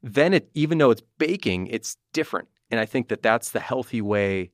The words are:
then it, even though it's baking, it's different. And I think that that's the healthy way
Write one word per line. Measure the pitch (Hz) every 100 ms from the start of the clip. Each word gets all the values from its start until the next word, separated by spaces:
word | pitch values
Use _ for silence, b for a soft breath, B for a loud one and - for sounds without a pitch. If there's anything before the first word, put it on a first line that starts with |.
then | 127 104 156
it, | 185 -
even | - 147 165
though | 139
it's | 113 _ _
baking, | 156 196 120 92 92
it's | 113 - - _
different. | - 151 90 - _ _
And | 117
I | 110
think | 135 117
that | 110
that's | 113 117 -
the | 113
healthy | - 127 123 117
way | 101 104 101 95 90